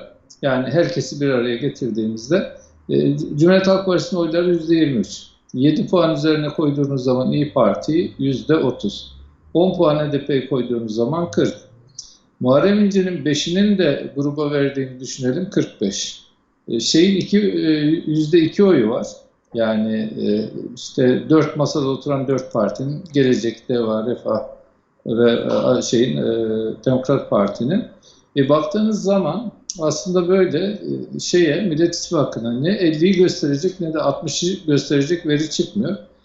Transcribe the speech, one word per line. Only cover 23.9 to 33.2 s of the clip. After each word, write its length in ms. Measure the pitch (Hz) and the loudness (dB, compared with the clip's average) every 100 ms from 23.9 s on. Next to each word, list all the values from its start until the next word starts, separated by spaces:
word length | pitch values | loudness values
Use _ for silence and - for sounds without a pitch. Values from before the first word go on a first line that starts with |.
| 110 120 | -2 -4
Refah 340 | 120 113 110 - - _ _ _ _ - | -4 -4 -4 -6 -16 _ _ _ _ -4
ve, 420 | 117 120 117 120 110 123 123 | 2 2 2 0 0 2 0
e, 40 | |
şeyin, 340 | - 117 110 139 | 0 0 2 0
e, 60 | 117 113 113 110 110 - | -2 -2 -2 -2 -4 -4
Demokrat 460 | 131 127 135 135 - | -2 0 0 -2 0
Parti'nin. 540 | 117 98 - 120 208 - - _ _ _ 143 | 0 0 -2 -2 -2 -4 -14 _ _ _ 0
E, 120 | 131 | 2
baktığınız 540 | 151 - 214 214 202 | 2 2 0 0 0
zaman 500 | 180 196 151 180 226 - - - | 0 0 0 -4 -8 -12 -14 -4
aslında 480 | 156 147 185 180 175 | -4 -2 -2 0 2
böyle, 520 | 190 170 143 202 214 160 135 127 | 2 2 0 -2 -6 -6 -8 -8
e, 40 | 143 | -8
şeye, 400 | - 180 165 156 | 0 2 4 2
Millet 340 | 208 151 165 | 0 2 0
İttifakı'na 580 | - - 170 131 120 117 | 0 -4 -2 -2 -2 -4
ne 180 | 120 160 | -2 -2
elliyi 420 | 208 170 151 180 | 0 0 2 2
gösterecek 680 | 180 | 4